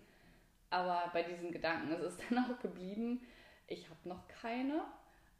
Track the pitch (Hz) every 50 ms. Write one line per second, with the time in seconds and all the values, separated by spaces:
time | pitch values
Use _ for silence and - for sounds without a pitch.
0 | - - - - - - - - - - _ _ _ - 180 180 180 180 175 175
1 | 175 170 170 170 170 175 180 180 175 175 165 156 - 160 165 160 - 139 160 180
2 | 156 180 180 - - - 240 247 247 220 240 - - 185 - 180 185 190 202 220
3 | 233 240 247 247 - - - - - - - - - - 180 180 - - 165 -
4 | - 175 180 180 - - - - - 226 233 247 262 269 294 330 392 - - -
5 | - - - - - - -